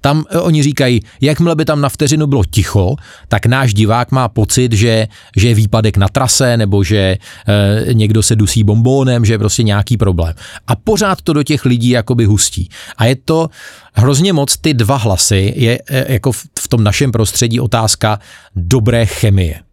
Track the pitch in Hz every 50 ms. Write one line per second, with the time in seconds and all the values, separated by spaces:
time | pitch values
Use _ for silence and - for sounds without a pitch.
0 | - 139 143 156 156 - - 165 170 180 160 151 143 143 143 - 139 127 123 117
1 | - - - - - 143 151 - 170 170 165 151 156 - 156 147 143 135 - -
2 | 156 135 151 156 151 147 139 131 95 82 - - 95 - - 104 95 90 127 151
3 | - - - - - - - 104 - 113 123 131 135 123 101 104 107 101 110 120
4 | 123 - - 135 127 120 - - 107 98 - - 127 123 113 101 107 120 113 110
5 | 110 107 - - - - _ - 95 120 117 104 110 101 - 113 107 110 95 95
6 | 98 98 - - 127 120 - - 139 123 120 117 110 101 98 101 101 82 107 104
7 | 95 95 92 92 - - - - - - 101 104 101 98 104 110 - - 123 113
8 | 107 107 110 113 104 - 117 104 104 95 - 113 107 98 104 113 113 123 131 139
9 | 135 131 123 120 117 104 117 107 104 104 - - 120 110 101 101 104 - 120 104
10 | 113 98 92 85 85 82 82 - - - - - _ - 113 - _ - 220 196
11 | 214 202 190 - - - 160 147 147 - 156 131 - 135 123 120 113 123 123 123
12 | 110 - 127 117 117 101 107 101 - - - - 90 - - - - - - -
13 | 107 117 131 127 _ - 160 160 165 160 - - - - - - - - _ -
14 | 107 127 143 135 170 196 185 151 139 131 - - - 156 147 120 113 98 139 135
15 | 104 110 95 90 - - 107 98 95 101 - - 131 113 120 - - - 143 131
16 | 131 - 131 123 - 135 117 - - - _ - - - - 120 107 104 104 -
17 | 143 135 110 117 110 104 - - 127 117 113 117 120 104 - 117 113 110 - -
18 | - 107 107 101 - - - - - _ _ 95 87 85 127 131 113 110 117 117
19 | 117 104 - - - 110 98 98 92 82 76 - - _